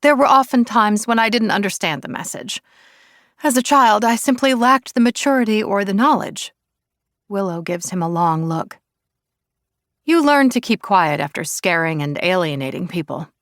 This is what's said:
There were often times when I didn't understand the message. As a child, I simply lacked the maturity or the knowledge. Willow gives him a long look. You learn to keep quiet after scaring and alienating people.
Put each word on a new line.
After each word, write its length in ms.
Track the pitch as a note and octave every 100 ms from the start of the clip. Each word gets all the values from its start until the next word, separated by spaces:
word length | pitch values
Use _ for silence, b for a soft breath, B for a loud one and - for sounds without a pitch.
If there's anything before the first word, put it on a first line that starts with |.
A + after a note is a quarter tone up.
There 140 | D4
were 120 | C#4+ C#4+
often 380 | C4+ C4 B3+
times 440 | A#3 A3 G#3+ G#3 G#3+
when 100 | A3+
I 100 | A3+
didn't 220 | A#3 A3
understand 520 | G3 G3+ - F3 D3
the 60 | -
message. 540 | - E3+ - - - b b b b b b b b
As 140 | D4+ B3
a 60 |
child, 420 | A#3+ C#4+ B3 G#3+
I 100 | A3+
simply 400 | A3+ - B3+ C4+
lacked 400 | C4 B3 C4 -
the 60 | -
maturity 600 | A#3+ A#3 - C4+ A3+ G#3+
or 220 | A3 G3+
the 100 | G3+
knowledge. 580 | G3 C4 D4+ - - - _ _ _ _ _ _ _ _
Willow 340 | G3+ G3 E3+
gives 280 | E3 F3 F3
him 120 | F#3
a 60 | E3
long 360 | E3+ E3+ D#3+
look. 340 | D#3+ E3 - - _ _ _ _ _ _ _ _ _ _ _ _
You 200 | - E4
learn 260 | C#4+ C#4+ C4+
to 100 | B3
keep 220 | - A3+
quiet 380 | - G3 E3 D3
after 220 | D3+ -
scaring 580 | D#3+ - F#3+ E3+ E3 D#3+
and 180 | C#3+ C#3+
alienating 640 | F3 F#3 E3 C#3 C3+ - F3+
people. 420 | F3 D3+ C#3 D#3+ _